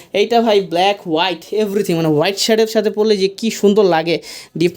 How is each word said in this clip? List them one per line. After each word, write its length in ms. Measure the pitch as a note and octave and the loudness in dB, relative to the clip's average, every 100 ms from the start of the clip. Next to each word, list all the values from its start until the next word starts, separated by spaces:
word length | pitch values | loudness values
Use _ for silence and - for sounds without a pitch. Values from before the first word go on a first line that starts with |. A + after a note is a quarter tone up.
| - | -6
এইটা 280 | G3 A3 A#3 | -2 0 2
ভাই 200 | A3+ G3+ | 2 2
ব্ল্যাক, 480 | F3 E3 F#3+ G3+ F3+ | 0 0 0 0 -4
হোয়াইট, 440 | D#3 F#3 D#3+ - | -2 -2 -4 -6
এভরিথিং, 440 | G#3+ G#3+ G3+ F#3+ E3 | -4 -2 -2 -2 0
মানে 120 | D#3+ | 0
হোয়াইট 300 | D3+ F3 G3 | 2 0 0
শেডের 280 | - A3 A3 | 0 0 0
সাথে 240 | A3 G#3 | 0 -2
পরলে 260 | G#3 A3 G#3 | 0 0 0
যে 120 | F#3+ | -2
কী 220 | - A3+ | -2 -6
সুন্দর 340 | - G#3 G#3 | 0 2 4
লাগে 340 | G3 D#3+ E3 D3+ - - - D#3+ | 4 2 0 -4 -6 -20 -12 -2
ডিপ 140 | F3 | 0